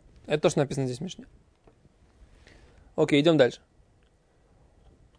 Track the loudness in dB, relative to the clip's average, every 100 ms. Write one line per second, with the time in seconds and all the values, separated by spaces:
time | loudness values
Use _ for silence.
0 | -20 -18 -6 -2 0 0 -2 -4 -6 -8
1 | -12 -16 -20 -20 _ _ -20 _ _ _
2 | _ _ -20 -20 -20 -20 -20 -20 -12 -4
3 | 0 2 4 4 2 0 _ _ _ _
4 | _ _ _ _ _ _ _ _ -20 _
5 | _